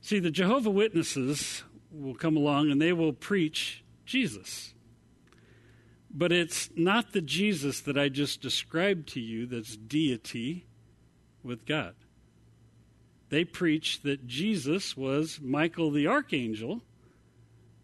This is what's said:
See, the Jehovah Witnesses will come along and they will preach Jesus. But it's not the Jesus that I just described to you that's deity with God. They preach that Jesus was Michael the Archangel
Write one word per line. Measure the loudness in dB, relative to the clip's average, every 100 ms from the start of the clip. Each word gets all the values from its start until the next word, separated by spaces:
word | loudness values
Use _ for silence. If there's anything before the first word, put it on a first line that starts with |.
See, | 2 2
the | 2
Jehovah | 2 4 4 4
Witnesses | 4 4 2 0 0 0 -2 -4 -8 -12 -20 _
will | -12 -10
come | -4 0 2
along | 4 4 4
and | 4
they | 4
will | 4 2
preach | 0 0 2 2 0 -6 -8 -18 -20
Jesus. | -4 -2 0 -4 -12 -12 -14 -18 -20 -20 _ _ -20 -20 -20 -20 -20 -20 -20 -20 _
But | -2 2
it's | 4 2 -2 -6 0
not | 4 4 2
the | -2
Jesus | -2 0 2 2 0 -4
that | -2 2
I | 2
just | 2 -2 -2
described | -4 -4 -2 0 0 0 -4
to | -8
you | -6 -6 -4
that's | -6 -8 -14
deity | -4 0 2 0 -4 -6 -6 -6 -12 -20 -20 _ -20 _ _ _
with | -10 -10 -2
God. | -2 -2 -10 -20 _ _ _ -20 -20 -20 _ -20 _ _ _ _
They | -2
preach | 0 0 0 2 0 -4
that | -4 -4 -6
Jesus | -4 -2 0 0 -2 -2 -6
was | -2 0 -2 -6
Michael | -2 0 0 2 0
the | 2 4
Archangel | 2 0 -2 -2 -4 -6 -8 -10 _ -20 _ _ _ -20 -20 -20 -20